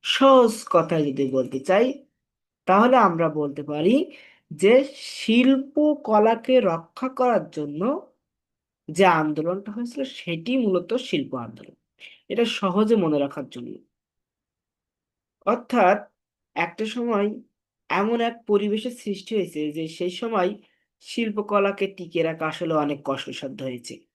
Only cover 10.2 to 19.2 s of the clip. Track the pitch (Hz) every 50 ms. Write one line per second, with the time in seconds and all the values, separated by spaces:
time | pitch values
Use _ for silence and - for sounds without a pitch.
10.2 | - 175 170 165 165 233 254 269 240 208 185 175 170 - 226 254 254 - - 156
11.2 | 135 - 139 123 117 113 117 - - - _ _ _ _ _ _ - - - _
12.2 | _ _ 175 220 240 226 - - - 190 175 202 214 214 233 214 175 160 151 143
13.2 | 143 139 - 156 135 131 - 127 120 - - - _ _ _ _ _ _ _ _
14.2 | _ _ _ _ _ _ _ _ _ _ _ _ _ _ _ _ _ _ _ _
15.2 | _ _ _ _ _ 190 226 247 240 _ 247 240 196 180 202 202 - _ _ _
16.2 | _ _ _ _ _ _ _ - 170 175 - - 220 220 220 247 233 240 226 202
17.2 | 202 214 214 247 - _ _ _ _ _ _ _ _ _ 151 185 202 220 233 233
18.2 | 233 233 233 233 _ - 208 202 202 208 208 214 220 254 240 - - 214 202 190